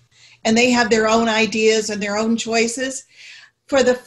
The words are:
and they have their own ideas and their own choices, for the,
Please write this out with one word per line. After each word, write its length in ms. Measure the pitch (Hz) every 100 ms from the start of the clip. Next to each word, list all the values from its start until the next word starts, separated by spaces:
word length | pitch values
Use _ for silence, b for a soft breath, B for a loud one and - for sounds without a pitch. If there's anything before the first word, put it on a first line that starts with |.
| _ b b b
and 120 | 220 226
they 140 | 247
have 200 | 240 226
their 180 | 220 220
own 200 | 226 233
ideas 640 | 220 220 220 220 220 208
and 120 | 208
their 140 | 208 208
own 200 | 226 226
choices, 680 | 226 226 226 226 262 262 - B B B B B -
for 160 | 269
the, 180 | 247 247